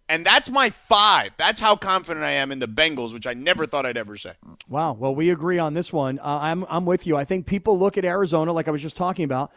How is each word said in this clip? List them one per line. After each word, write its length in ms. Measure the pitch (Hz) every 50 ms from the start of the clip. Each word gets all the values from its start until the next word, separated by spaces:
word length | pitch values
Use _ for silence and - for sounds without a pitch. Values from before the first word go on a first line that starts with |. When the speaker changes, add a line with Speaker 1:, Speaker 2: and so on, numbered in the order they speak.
| _ -
Speaker 1:
and 160 | 156 165 170
that's 240 | 190 226 285 - -
my 220 | 247 277 262 226
five. 640 | - - _ - 226 202 208 214 190 147 107 98 -
That's 240 | - 160 196 220 214
how 140 | 214 214 208
confident 500 | 208 - 196 185 185 156 160 165 156 151
I 60 | 147
am 220 | 143 143 139 135
in 80 | 139 135
the 80 | 123 113
Bengals, 440 | 107 151 156 160 151 127 120 113
which 140 | 113 117 107
I 80 | 127 120
never 320 | 120 139 165 147 156 156
thought 180 | 143 - 143 135
I'd 120 | 127 117
ever 200 | 117 110 101 104
say. 180 | 101 - 92 87 _ - - 82 _ - -
Speaker 2:
Wow. 240 | 113 147 165 156
Well, 200 | 123 107 127 135 135
we 140 | 147 160 175
agree 280 | 175 151 156 180 180 175
on 160 | 165 151 147
this 180 | 170 175 -
one. 280 | - 156 139 131 131 139
Uh, 180 | - 143 147 147
I'm, 220 | 147 160 165 180 185 -
I'm 180 | 165 170 180
with 180 | 175 185 180 - 175
you. 80 | 151
I 80 | 143 143
think 220 | - 190 185 160
people 300 | - 202 196 - 220 208
look 220 | 180 185 202 196 202
at 60 | 185
Arizona, 480 | 175 175 202 196 160 165 160 156 170
like 160 | 170 165 156 160
I 20 |
was 120 | 151 143
just 140 | 147 156 -
talking 280 | - 180 180 190 180 165
about. 260 | 143 131 131 143 - _